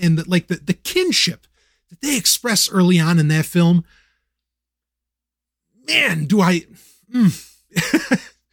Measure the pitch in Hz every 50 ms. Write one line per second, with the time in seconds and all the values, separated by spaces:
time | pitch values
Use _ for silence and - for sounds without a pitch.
0 | 180 170 160 156 - 175 180 175 - - 180 - - - 185 - - - - 359
1 | 370 349 214 - - 180 - - _ _ _ _ _ _ _ _ _ _ 170 -
2 | - 294 277 220 - - - - - 214 214 - - - - 190 180 180 180 165
3 | 160 165 175 165 151 151 156 160 156 - - 175 170 170 180 170 - _ _ _
4 | _ _ _ _ _ _ _ _ _ _ _ _ _ _ _ _ _ _ _ _
5 | _ _ _ _ _ _ _ _ _ _ _ _ _ _ _ 220 262 302 311 311
6 | 294 233 170 160 151 135 202 208 180 185 180 165 - - - - _ _ _ _
7 | _ _ 240 247 220 170 - - - - _ _ _ _ - 170 - - - -
8 | - - 254 - - - _ _ _ _